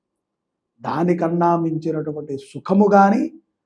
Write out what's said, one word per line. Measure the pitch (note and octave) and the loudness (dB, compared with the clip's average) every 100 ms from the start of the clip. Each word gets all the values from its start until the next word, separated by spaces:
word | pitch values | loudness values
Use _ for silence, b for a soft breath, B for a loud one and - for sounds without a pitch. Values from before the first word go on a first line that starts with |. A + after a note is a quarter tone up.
| _ _ _ _ _ _ _ _ | _ _ _ _ _ _ _ _
దానికన్నా | - D3+ F3 F3 E3 E3+ E3+ E3+ | -8 -2 0 0 -2 0 2 2
మించినటువంటి | E3 D#3 D#3+ D#3 D3+ D3 D3 C#3 | -2 -4 -4 -6 -6 -10 -10 -12
సుఖము | - C#3 - F#3+ G#3 | -12 -10 0 2 4
కానీ | G3+ G3 A#3 - - _ _ | 6 4 2 -4 -10 _ _